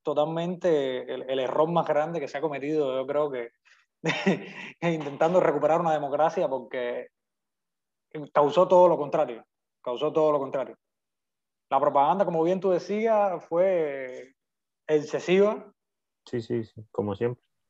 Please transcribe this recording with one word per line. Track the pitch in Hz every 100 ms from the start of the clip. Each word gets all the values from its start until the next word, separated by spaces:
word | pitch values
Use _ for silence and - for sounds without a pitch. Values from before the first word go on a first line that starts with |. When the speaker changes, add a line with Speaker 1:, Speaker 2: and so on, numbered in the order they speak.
Speaker 1:
totalmente | - 147 151 165 170 180 180 156 135 127 127
el, | 127 127
el | 135
error | 127 143 160
más | 170 147
grande | 147 160 170
que | 139
se | 143
ha |
cometido, | 156 139 139 156 135 131
yo | 131
creo | 143 151
que, | 127 117 _ _ _ _ _
<laughs> | 160 - 190 156 - - - -
intentando | 170 165 143 139 160 180
recuperar | 165 147 147 165
una | 170
democracia, | 156 143 143 156 185 156
porque | 131 117 131 120 123 120 _ _ _ _ _ _ _ _ _ _ 156 143
causó | 151 147 175 180
todo | 180 180
lo | 147
contrario, | 143 156 139 113 - _ _ _
causó | 123 120 151
todo | 156 156
lo | 147
contrario. | 135 139 120 - _ _ _ _ _ _ _ _ -
La | 135
propaganda, | 143 139 143 185
como | 180 165
bien | 165 185
tú | 190
decías, | 175 180 208 226 214 202 170
fue | - 170 190 180 151 139 131 127 131 _ _ _ _ _ -
excesiva. | 156 143 143 147 185 208 226 - _ _ _ _ _
Speaker 2:
Sí, | - 123
sí, | 113 120
sí, | 107 - 107
como | - 104
siempre. | 98 120 123 _ _ _